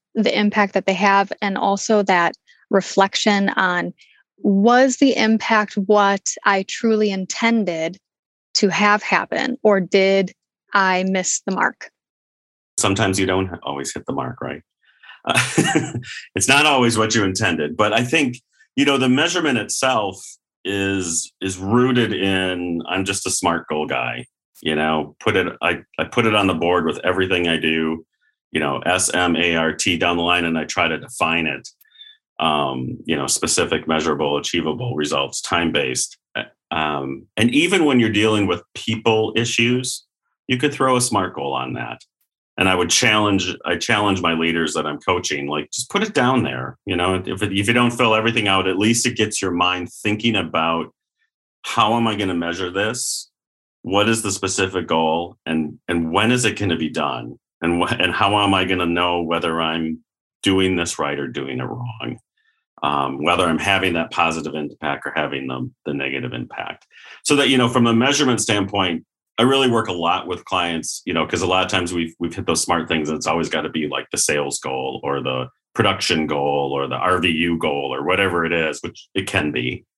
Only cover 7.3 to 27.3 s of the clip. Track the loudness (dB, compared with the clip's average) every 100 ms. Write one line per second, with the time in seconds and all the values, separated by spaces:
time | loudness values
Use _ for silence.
7.3 | 0 2 2 2 -2 -4 -6 _ _ _
8.3 | _ _ 2 2 4 4 4 2 0 0
9.3 | -2 -2 2 4 4 4 2 4 4 0
10.3 | -4 _ _ -4 0 2 2 0 -2 -2
11.3 | -4 -4 -2 -2 -4 -18 _ _ _ _
12.3 | _ _ _ _ -2 0 2 0 0 0
13.3 | 0 -2 -6 -8 -8 -8 -10 -8 -6 -6
14.3 | -8 -10 -10 -14 _ _ _ -20 -12 -2
15.3 | 0 0 0 2 0 -2 -8 -10 -16 -8
16.3 | -4 2 4 4 4 4 2 2 2 0
17.3 | 0 0 0 -2 0 0 2 0 0 0
18.3 | -4 _ _ _ 0 2 2 4 2 2
19.3 | 0 0 -2 -2 -2 0 0 -2 -6 -16
20.3 | -20 _ _ -4 -2 0 0 -2 -4 -6
21.3 | -6 -6 -4 0 2 4 2 0 0 0
22.3 | 0 0 -2 -4 -4 -4 -4 -2 -4 -4
23.3 | -2 0 -2 -2 -4 -2 -4 -4 -8 -12
24.3 | _ _ -8 -2 0 0 0 -2 -4 0
25.3 | 0 0 -2 -2 -2 -6 -6 -4 0 2
26.3 | 2 2 0 2 2 0 -2 -2 0 0